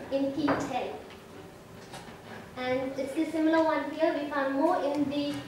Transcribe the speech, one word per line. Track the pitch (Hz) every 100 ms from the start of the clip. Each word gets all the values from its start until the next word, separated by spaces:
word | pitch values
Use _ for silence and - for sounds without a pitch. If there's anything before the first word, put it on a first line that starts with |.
| -
in | 277 269
P | 311 294
ten. | - - 254 - - - - - - - - - - - - - - - - - 254
And | 254 262 269 277
it's | -
the | 320 311
similar | 320 320 320
one | 311 294 294
here. | - 330
We | 285 294
found | 277 269
more | 269 330 370
in | 277 294 277
the | 285 285 285